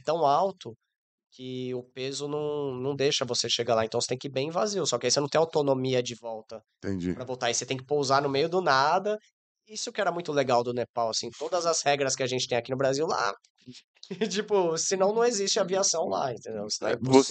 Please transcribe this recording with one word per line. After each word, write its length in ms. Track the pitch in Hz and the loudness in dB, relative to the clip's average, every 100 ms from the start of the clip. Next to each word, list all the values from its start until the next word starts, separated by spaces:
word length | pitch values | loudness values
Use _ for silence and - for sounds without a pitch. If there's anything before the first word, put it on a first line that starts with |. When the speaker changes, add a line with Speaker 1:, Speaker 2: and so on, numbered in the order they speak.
Speaker 1:
tão 220 | 139 165 | 0 2
alto 500 | 147 143 196 185 - 113 _ _ _ _ _ | 4 4 2 -2 -12 -16 _ _ _ _ _
que 400 | - 127 127 127 | -16 -10 -8 -6
o 80 | 123 | -6
peso 420 | 123 - 131 135 143 | -8 -10 -8 -6 -6
não, 480 | 147 151 147 143 | -4 -4 -4 -4
não 220 | 127 131 143 | -4 -2 0
deixa 280 | 135 151 | 2 2
você 240 | 123 120 120 | 0 -2 0
chegar 280 | - 117 113 | 0 2 2
lá. 80 | |
Então 160 | 110 120 | 2 0
você 80 | - | -2
tem 100 | 131 | -4
que 80 | 143 | -4
ir 60 | |
bem 180 | 131 147 | -4 -2
vazio, 340 | 170 214 196 | 0 -2 0
só 140 | 143 120 | 0 0
que 80 | 123 | 2
aí 60 | |
você 80 | - | 2
não 80 | 147 | 2
tem 100 | 151 | 2
autonomia 640 | 160 160 143 131 131 127 | 2 2 2 2 2 0
de 140 | 120 113 | -2 -6
volta 440 | 117 110 - 110 - _ | -10 -12 -12 -18 -18 _
Speaker 2:
Entendi. 360 | 95 95 87 | -4 -2 -2
Speaker 1:
pra 100 | 87 | -4
voltar. 220 | 127 127 120 | -6 -4 -2
Aí 80 | |
você 100 | 120 | -2
tem 120 | - 135 | -2 -6
que 100 | 127 | -2
pousar 340 | 147 135 135 | 0 2 2
no 80 | 143 | 2
meio 200 | 139 160 | 0 0
do 120 | 180 | 0
nada. 560 | 175 131 147 180 202 214 _ _ _ _ _ | 2 4 4 2 0 -4 _ _ _ _ _
Isso 240 | 214 - | -12 -8
que 80 | 220 | -4
era 100 | 190 | -2
muito 220 | 170 160 | -2 -2
legal 320 | 143 131 120 | 0 4 2
do 80 | 120 | 2
Nepal, 360 | 120 117 - 113 | -2 -4 -2 -2
assim, 200 | 110 117 120 | -2 -6 -8
todas 280 | 160 175 170 | -4 -2 0
as 160 | 160 | 0
regras 340 | 143 143 135 - | 2 2 0 -2
que 80 | |
a 20 | 131 | -2
gente 220 | 127 131 | -2 -2
tem 100 | 120 | -2
aqui 140 | 117 | -2
no 40 | 131 | 0
Brasil, 300 | 135 135 160 | 0 2 0
lá, 260 | - 117 101 _ _ - 123 - _ - | 0 -2 -4 _ _ -20 -20 -20 _ -14
<laughs> 180 | 185 214 | -6 -4
tipo, 480 | 185 208 202 175 160 | -2 0 2 2 0
senão 360 | - 190 190 | 0 2 2
não 100 | 226 | 2
existe 360 | 240 214 196 226 | 2 0 0 0
aviação 480 | 185 190 196 165 180 | 0 0 0 0 -2
lá, 240 | 185 139 | -2 -2
entendeu? 340 | 113 - 110 107 | -6 -8 -8 -6
Senão 220 | - 101 | -6 -4
é 40 | |
Speaker 2:
É, 20 | 123 | -2
você 140 | 127 131 135 | 4 6 6